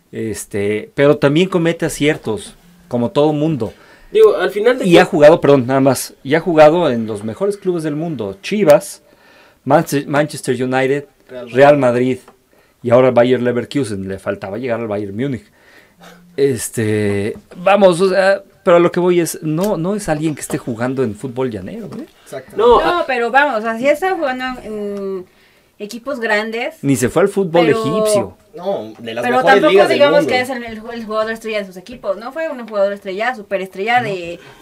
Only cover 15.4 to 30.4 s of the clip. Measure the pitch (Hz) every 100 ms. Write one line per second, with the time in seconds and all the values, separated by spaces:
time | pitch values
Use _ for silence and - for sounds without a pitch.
15.4 | - _ _ _ _ _ - - _ -
16.4 | 139 120 - - 107 107 104 101 101 -
17.4 | - - 180 202 196 165 190 190 190 196
18.4 | - _ - 175 170 175 175 175 160 -
19.4 | 156 156 196 175 165 208 196 147 160 143
20.4 | - 147 - 110 123 131 127 101 135 120
21.4 | 135 110 92 208 185 - 330 _ - -
22.4 | - - 233 226 339 349 320 247 233 254
23.4 | 294 233 226 226 262 294 370 370 294 254
24.4 | 254 254 220 214 208 202 196 190 180 _
25.4 | _ _ _ - 208 233 233 247 226 208
26.4 | 220 220 269 - 139 131 120 160 196 196
27.4 | 190 165 165 - 220 214 214 208 196 -
28.4 | _ 156 185 196 110 107 117 113 247 220
29.4 | 170 - 302 196 262 - 285 294 302 247